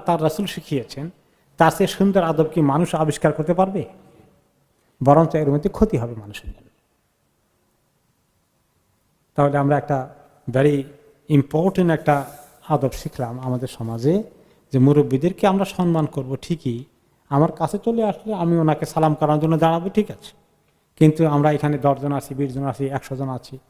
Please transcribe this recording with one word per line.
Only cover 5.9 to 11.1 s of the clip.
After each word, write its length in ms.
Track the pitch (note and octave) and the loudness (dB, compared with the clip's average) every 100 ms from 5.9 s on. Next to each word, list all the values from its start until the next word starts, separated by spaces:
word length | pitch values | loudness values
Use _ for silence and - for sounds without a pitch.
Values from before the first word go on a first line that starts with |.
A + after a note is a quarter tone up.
| C3+ | 0
হবে 180 | A#2+ | -4
মানুষের 360 | A2 G#2 G#2 - | -10 -14 -16 -16
জন্য। 200 | - _ _ _ _ _ _ _ _ _ _ _ _ _ _ _ _ _ _ _ _ _ _ _ _ _ _ _ | -18 _ _ _ _ _ _ _ _ _ _ _ _ _ _ _ _ _ _ _ _ _ _ _ _ _ _ _
তাহলে 240 | - C#3+ C#3+ | 0 0 2
আমরা 200 | C#3 C#3+ | 0 0
একটা 360 | - C#3 C3 - - _ - | -2 -4 -6 -14 -20 _ -4
very 320 | B2+ D3 C#3+ C3+ - _ | 2 2 2 -4 -14 _